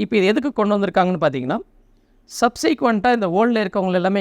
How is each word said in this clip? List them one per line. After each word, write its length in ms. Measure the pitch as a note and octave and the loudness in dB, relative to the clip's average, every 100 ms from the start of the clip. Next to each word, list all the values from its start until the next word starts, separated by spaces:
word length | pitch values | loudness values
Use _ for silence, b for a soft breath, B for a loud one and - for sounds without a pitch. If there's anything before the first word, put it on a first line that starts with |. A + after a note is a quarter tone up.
இப்போ 120 | G#3 A3 | -2 2
இது 60 | F#3 | 2
எதுக்கு 180 | G#3+ - - | 2 -2 -2
கொண்டு 140 | G#3 G#3 | 0 0
வந்திருக்காங்கன்னு 480 | F#3+ F#3 F3+ F3+ D#3 | 0 0 0 0 -2
பார்த்தீங்கன்னா, 340 | C3+ B2+ G3 - _ _ _ _ _ _ | -2 -4 -6 -8 _ _ _ _ _ _
சப்சிக்வெண்ட்டாக 840 | - A#3+ - D#4 D4+ A#3+ A3 A#3 A#3+ | -2 -2 0 -2 0 0 0 2 0
இந்த 100 | G3 F3 | 0 0
ஓல்டில் 240 | A#3 A3+ | 2 0
இருக்கவங்க 360 | F#3+ G#3 F#3 F3+ | -2 -2 -2 0
எல்லாமே 200 | F3+ G3 | 0 0